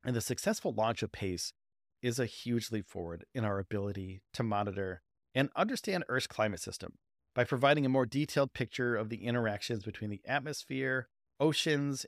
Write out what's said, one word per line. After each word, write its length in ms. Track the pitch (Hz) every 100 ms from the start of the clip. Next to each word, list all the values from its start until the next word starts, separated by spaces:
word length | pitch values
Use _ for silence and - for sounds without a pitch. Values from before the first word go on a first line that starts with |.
| -
And 100 | 120
the 60 |
successful 520 | - 123 - 220 185
launch 280 | 107 110 113
of 100 | 104
pace 420 | - 98 87 - _ _ _ _ _
is 160 | 123 120
a 80 | 117
huge 440 | - 120 117 -
leap 160 | 110 -
forward 380 | 98 85 85 -
in 100 | 135
our 140 | 107 98
ability 640 | 95 104 101 98 95 95 _
to 100 | -
monitor 580 | 113 101 104 98 95 90 _ _ _
and 160 | 127 143 -
understand 480 | 226 262 - 185 -
Earth's 200 | 127 -
climate 320 | - 107 95
system. 340 | - - 92 - _ _ _ -
By 80 |
providing 420 | 120 131 139 151 135
a 40 |
more 160 | 131 123
detailed 480 | 135 147 - 135
picture 420 | - 120 - 123 113
of 140 | 110
the 140 | 113
interactions 600 | 110 120 113 104 - 113
between 260 | 104 - 104
the 120 | 101 -
atmosphere, 840 | 139 143 143 - 135 131 131 120 _ _ _
oceans, 680 | 156 151 165 147 143 131